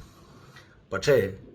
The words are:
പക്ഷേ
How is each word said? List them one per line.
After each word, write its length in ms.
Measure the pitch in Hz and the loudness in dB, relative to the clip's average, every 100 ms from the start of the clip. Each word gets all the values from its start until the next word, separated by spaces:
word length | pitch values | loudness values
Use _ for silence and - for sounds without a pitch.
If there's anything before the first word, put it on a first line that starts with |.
| - - - - - - - _ _ | -20 -20 -20 -20 -20 -20 -20 _ _
പക്ഷേ 440 | 95 - 131 95 - - | -6 2 2 2 -6 -18